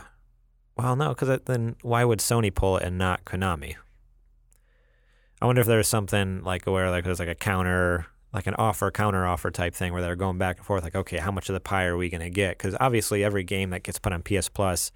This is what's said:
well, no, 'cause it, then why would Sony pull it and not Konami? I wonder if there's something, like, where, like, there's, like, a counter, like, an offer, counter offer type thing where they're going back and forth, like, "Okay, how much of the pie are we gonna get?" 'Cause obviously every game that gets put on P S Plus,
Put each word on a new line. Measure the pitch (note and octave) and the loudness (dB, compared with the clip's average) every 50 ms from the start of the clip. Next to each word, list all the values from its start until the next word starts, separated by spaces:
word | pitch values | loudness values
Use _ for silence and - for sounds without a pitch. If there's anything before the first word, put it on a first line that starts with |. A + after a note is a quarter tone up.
| - - - _ _ _ _ _ _ _ _ _ _ _ _ - | -6 -10 -18 _ _ _ _ _ _ _ _ _ _ _ _ -4
well, | A#2+ B2+ B2 | -2 -2 0
no, | C3+ D3+ D3 B2+ | 0 -2 -2 -2
'cause | - C#3 C3 | -2 0 0
it, | C3 - - | 0 0 0
then | - B2+ A#2 A2+ A#2 A#2 - | -2 -2 -2 -2 -4 -6 -6
why | - A#2+ A#2 A#2 B2 | -4 0 2 2 4
would | A#2+ A2+ G2 | 4 2 2
Sony | - - A#2+ A#2 A2 G2 - | 2 2 2 4 2 2 2
pull | - G2 F#2+ F#2+ - | 2 2 2 2 2
it | - | 0
and | F2 F2+ | -2 -2
not | F#2 F#2 F#2 F#2 - - | 0 0 0 0 -2 -4
Konami? | - - F2+ F#2+ F#2 E2+ D2 C#2 D2 - - - - - _ _ _ _ _ _ _ _ _ _ _ _ _ _ _ _ _ _ _ _ _ _ _ _ _ _ _ _ _ | -6 -4 -2 0 -2 -2 -2 -6 -10 -14 -14 -18 -20 -20 _ _ _ _ _ _ _ _ _ _ _ _ _ _ _ _ _ _ _ _ _ _ _ _ _ _ _ _ _
I | A2 | 2
wonder | B2 B2 B2+ | 4 4 4
if | A2 | 6
there's | A2+ A#2 A2 G2+ - | 6 6 4 4 4
something, | - A2 G2+ F2+ G#2+ G2+ G2 F#2+ F#2 F#2+ | 2 0 2 2 2 2 2 0 -2 -4
like, | E2+ F#2 F#2 F2+ - | -4 -4 -4 -2 0
where, | G2 F#2+ F#2 F#2 F#2 | 0 2 2 2 2
like, | F2+ F2+ F2 | 0 0 0
there's, | F2+ F2+ F2 | -2 -2 -2
like, | F2 E2+ | -4 -4
a | E2+ | -6
counter, | - - G#2+ F#2+ F#2 F2+ F2+ F2+ F2+ F2+ F2 F2 E2+ E2+ - - _ _ _ | -2 0 0 2 2 2 2 4 4 4 4 2 0 -2 -6 -14 _ _ _
like, | - G2+ - | -8 -6 -4
an | F#2+ - | -2 0
offer, | - A2 A2 G2 - G2+ G2 | 2 2 2 2 0 -2 -2
counter | - - G#2+ G#2 F#2+ F#2 F2+ | 0 0 0 2 2 2 0
offer | F2+ F2+ E2+ - F#2+ | 0 0 -2 -2 -4
type | - - F2+ F2 - | -2 -2 -2 -2 -2
thing | - F#2 F2 | -2 -4 -2
where | F2 F2+ | -2 -2
they're | F2+ F2 F2 | -4 -4 -4
going | F2 G2 F#2+ F2+ F2+ | -2 -2 -2 -2 0
back | F#2+ F#2 F2 - | -2 -2 -2 -4
and | - | -4
forth, | - G2+ F#2 E2 | -4 -2 -2 -2
like, | E2 D#2+ | -4 -4
"Okay, | F#2+ F#2 - F2+ E2 | -4 -4 -4 -4 -4
how | D#2 G2+ | -4 -4
much | G2 F2+ - - | -4 -4 -4 -4
of | F#2+ | -4
the | F#2 | -4
pie | - - G2 F#2+ F#2 | -2 -2 0 0 2
are | F2+ F2 | 2 0
we | F2+ F2+ F2 | 0 -2 -4
gonna | F2 E2+ E2+ F2 | -4 -6 -6 -4
get?" | F2 G2+ G2 F2+ - - | 0 0 0 0 0 -4
'Cause | - G2 G2 - | -4 -4 -2 0
obviously | C3 C3+ A#2+ A2 - - G#2+ G2+ G2+ | 2 2 2 2 0 0 0 0 2
every | G#2 G2+ G2 | 2 0 -2
game | F2+ F2 G2+ F#2+ G2 F#2 | -2 -2 -2 -2 -2 -2
that | F2+ F2+ | -4 -6
gets | - - - - | -6 -8 -8 -6
put | - G#2 | -4 -2
on | F2+ F2 | -2 -2
P | - - G2+ | -2 0 0
S | F#2 - - | 0 0 -2
Plus, | - - G2+ F#2+ F2 E2+ - - - | -2 0 0 0 0 0 -2 -6 -8